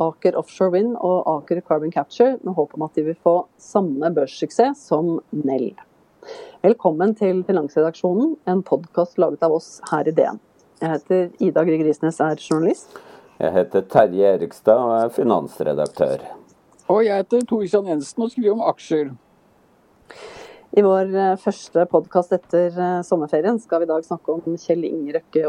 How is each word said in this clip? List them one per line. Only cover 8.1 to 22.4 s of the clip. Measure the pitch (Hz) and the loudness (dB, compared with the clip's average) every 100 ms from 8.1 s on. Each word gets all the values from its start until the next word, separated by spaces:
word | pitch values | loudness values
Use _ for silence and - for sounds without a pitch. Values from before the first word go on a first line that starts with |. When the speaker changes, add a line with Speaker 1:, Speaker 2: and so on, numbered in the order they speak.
| 185 311 311 - | 0 0 -2 -2
Speaker 1:
en | 185 | -2
podcast | - 175 170 - 175 - | 0 -4 -2 -2 -2 0
laget | 165 147 | 0 0
av | 165 160 | 0 0
oss | - - - | -4 -16 -6
her | 156 151 | -2 0
i | 156 | 2
D | |
N. | 123 107 _ _ _ _ | 0 -2 _ _ _ _
Jeg | 165 151 | -4 -4
heter | - 185 175 - | 0 0 0 -2
Ida | 190 156 170 | 0 2 2
Grieg | 160 | 2
Risnes, | 156 151 160 - | 0 0 -2 0
er | 156 151 | -2 -2
journalist. | - 156 170 - - - - - - - | -2 0 0 -2 -6 -20 -20 -20 -18 -6
Speaker 2:
Jeg | 78 92 | -2 0
heter | 87 98 95 | 0 -2 2
Terje | 127 104 92 98 92 | 2 4 4 2 2
Erikstad | 82 - - 117 | -2 -2 2 2
og | 123 113 | 2 0
er | 120 - | 0 0
finansredaktør. | 123 92 - - 76 73 76 - 69 67 - - - _ _ _ - | 0 0 -2 -6 -4 -2 -4 -2 -2 -2 -8 -20 -20 _ _ _ -2
Speaker 3:
Og | 208 | 2
jeg | 226 196 196 | 2 0 0
heter | 240 | -2
Tor | 247 233 | 0 -4
Christian | 185 202 196 | 0 0 0
Jensen | 151 135 - | -4 -4 -6
og | 226 | -6
skriver | 254 208 226 | -2 0 0
om | 165 | -2
aksjer. | - - 156 143 123 _ _ _ _ _ _ _ _ - - - - - - _ | -4 -4 -2 -2 -8 _ _ _ _ _ _ _ _ -20 -20 -20 -20 -20 -20 _
Speaker 1:
I | - 202 | 2 4
vår, | 190 190 190 | 4 0 0
eh, | 196 | 0
første | 196 220 - - - 180 | 0 -2 -6 -2 0 2
podcast | 170 - 185 175 | 0 0 -2 0
etter, | 180 | -2